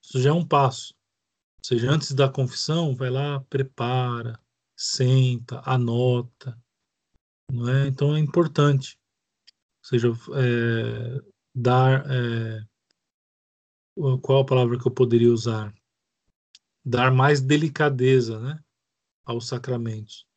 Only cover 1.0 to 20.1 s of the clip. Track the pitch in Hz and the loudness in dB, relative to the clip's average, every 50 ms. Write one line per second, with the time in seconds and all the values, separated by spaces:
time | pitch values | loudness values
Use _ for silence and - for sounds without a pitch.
1 | _ _ _ _ _ _ _ _ _ _ _ _ - - 127 117 117 127 147 160 | _ _ _ _ _ _ _ _ _ _ _ _ -6 -4 -2 -2 0 0 0 0
2 | - - 143 135 139 135 135 - 131 123 - - - - 156 170 170 151 131 - | 0 -4 0 0 0 0 2 -2 -4 -4 -4 -8 -6 -4 -2 -2 -2 -2 -4 -4
3 | 131 123 123 135 143 147 143 139 135 _ - 139 135 131 _ - 120 120 127 127 | -4 -4 -4 -4 -4 -4 -6 -8 -8 _ -4 -4 -4 -4 _ -6 -4 -2 0 -2
4 | 127 123 120 120 117 117 113 - _ _ _ _ _ _ _ - - - - - | -2 -2 -4 -6 -8 -10 -12 -12 _ _ _ _ _ _ _ -10 -8 -8 -2 0
5 | 131 127 131 131 127 127 123 120 120 - 120 113 - 131 131 127 120 117 117 120 | 2 4 4 4 4 2 0 -4 -8 -12 -14 -12 -4 -2 -2 0 0 0 0 0
6 | 127 127 123 120 120 123 _ _ - 131 113 117 _ _ _ _ _ _ _ _ | 2 2 0 0 -2 -6 _ _ -14 -14 -14 -14 _ _ _ _ _ _ _ _
7 | _ _ _ _ _ _ _ _ _ - 127 120 120 120 127 135 139 139 131 - | _ _ _ _ _ _ _ _ _ -8 -6 -4 -2 0 0 0 0 0 -2 -2
8 | 143 143 151 156 156 131 - 180 175 156 - - 143 147 143 135 135 - - _ | 0 0 2 0 0 0 2 0 0 2 2 2 4 4 4 2 -2 -6 -18 _
9 | _ _ _ _ _ _ _ _ _ _ _ _ _ _ _ _ _ - 127 120 | _ _ _ _ _ _ _ _ _ _ _ _ _ _ _ _ _ -2 0 2
10 | 113 120 117 117 - - - 143 127 123 120 117 117 117 117 113 113 113 117 110 | 2 2 -2 -2 -10 -8 -4 -2 0 0 0 0 0 0 -2 -2 -4 -4 -6 -8
11 | 117 120 123 135 - _ _ _ _ _ _ 127 117 123 123 127 131 131 131 135 | -8 -8 -10 -10 -12 _ _ _ _ _ _ -2 0 2 4 4 4 4 2 2
12 | 139 139 131 127 120 120 117 113 113 113 110 110 107 _ _ _ _ _ _ _ | 0 -2 -4 -2 -2 -2 -4 -4 -6 -6 -8 -12 -14 _ _ _ _ _ _ _
13 | _ _ _ _ _ _ _ _ _ _ _ _ _ _ _ _ _ _ _ - | _ _ _ _ _ _ _ _ _ _ _ _ _ _ _ _ _ _ _ -4
14 | 151 135 131 127 - - 135 139 135 135 135 127 123 117 120 120 123 127 - - | 0 0 0 0 0 2 2 2 4 4 2 2 2 2 -2 -2 -2 -4 2 2
15 | 127 117 117 117 117 117 117 113 107 117 113 107 107 104 - _ _ _ _ _ | 2 4 4 6 6 6 4 4 0 -4 -4 -4 -6 -10 -14 _ _ _ _ _
16 | _ _ _ _ _ _ _ _ _ _ _ - _ _ _ _ _ 127 117 120 | _ _ _ _ _ _ _ _ _ _ _ -20 _ _ _ _ _ -4 0 2
17 | 120 117 127 127 131 143 147 139 131 131 147 151 160 156 - - 156 147 139 123 | 2 4 4 4 4 4 4 2 2 2 2 2 2 -2 0 0 0 0 2 2
18 | 127 131 131 131 120 113 113 110 113 135 151 156 _ _ _ _ _ _ _ _ | 2 4 4 4 2 0 -6 -8 -8 -10 -10 -10 _ _ _ _ _ _ _ _
19 | _ _ _ _ _ - 117 117 113 - 135 120 123 127 123 120 117 113 110 107 | _ _ _ _ _ -8 -8 -8 -6 -8 -10 -8 -6 -6 -6 -6 -6 -8 -8 -10
20 | 107 - | -12 -16